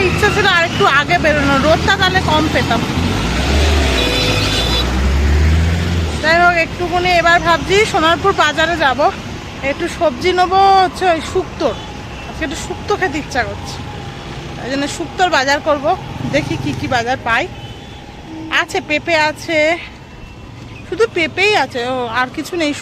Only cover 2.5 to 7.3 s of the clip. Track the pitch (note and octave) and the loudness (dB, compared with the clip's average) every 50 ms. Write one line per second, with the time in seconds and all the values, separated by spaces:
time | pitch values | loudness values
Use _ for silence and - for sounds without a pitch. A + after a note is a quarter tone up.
2.5 | - C4+ - - A#3 A#3 A#3 A3+ - - - - - - - - - - - C#2 | 0 0 0 2 0 0 0 0 0 0 0 0 0 0 0 0 0 0 0 2
3.5 | C#2+ D2 - - D2+ D2 D2 - - - - - - - - - - - - - | 4 4 4 4 4 4 4 2 2 2 2 2 0 0 0 0 2 0 0 0
4.5 | - - - - - - - - - - - - C#2 C#2 C#2+ D2 D2 D2+ D#2 D#2 | 0 0 0 0 0 0 0 0 0 0 2 2 2 2 2 4 4 4 4 4
5.5 | D#2+ E2 E2 E2 E2 E2+ E2+ F2 F2 F2 E2 D#2+ - - - D#4 E4 E4+ F4 F4 | 4 4 4 2 2 0 0 0 0 0 0 -2 -2 -2 2 2 4 6 6 6
6.5 | F4 E4+ E4 - - - F4 E4 E4+ F4+ F4 F4+ F4+ E4+ D#4+ E4+ | 4 4 0 -2 -2 -4 -4 -2 0 0 2 2 2 4 6 6